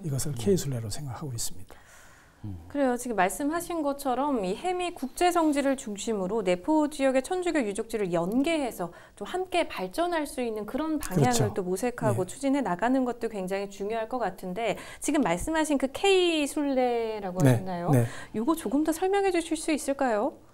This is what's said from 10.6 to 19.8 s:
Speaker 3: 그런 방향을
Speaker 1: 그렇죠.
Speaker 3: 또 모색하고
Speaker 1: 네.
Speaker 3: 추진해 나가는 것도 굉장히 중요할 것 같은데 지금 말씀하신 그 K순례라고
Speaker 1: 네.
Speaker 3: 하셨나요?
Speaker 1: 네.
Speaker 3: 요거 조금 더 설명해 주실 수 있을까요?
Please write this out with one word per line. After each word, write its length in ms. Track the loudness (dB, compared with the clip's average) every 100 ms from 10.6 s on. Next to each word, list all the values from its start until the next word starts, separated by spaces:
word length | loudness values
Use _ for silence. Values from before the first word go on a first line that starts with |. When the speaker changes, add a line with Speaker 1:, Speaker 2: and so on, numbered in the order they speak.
| -4
Speaker 3:
그런 320 | -2 -2 -2
방향을 340 | 0 2 4
Speaker 1:
그렇죠. 220 | 4 0
Speaker 3:
또 80 | -2
모색하고 640 | -4 -2 -2 0 0 0
Speaker 1:
네. 80 | -2
Speaker 3:
추진해 280 | -2 0 2
나가는 440 | 0 0 2 2
것도 240 | 0 -2 -4
굉장히 420 | -4 -4 -4 -4
중요할 380 | -6 -4 -4 -4
것 100 | -2
같은데 580 | -4 -4 -6 -2 -2 -4 -8 -6
지금 220 | 0 2
말씀하신 560 | 4 2 0 0 2 2
그 100 | 0
K순례라고 1500 | 2 4 6 4 2 0 0 0 2 2 2 -2 -4 -4 4
Speaker 1:
네. 100 | 6
Speaker 3:
하셨나요? 380 | 6 2 -2 2
Speaker 1:
네. 140 | 4 4 -2 -8
Speaker 3:
요거 220 | -2 0 0
조금 280 | 0 0
더 80 | 0
설명해 380 | 0 2 2 2
주실 240 | 2 0 -2
수 160 | 0
있을까요? 600 | 0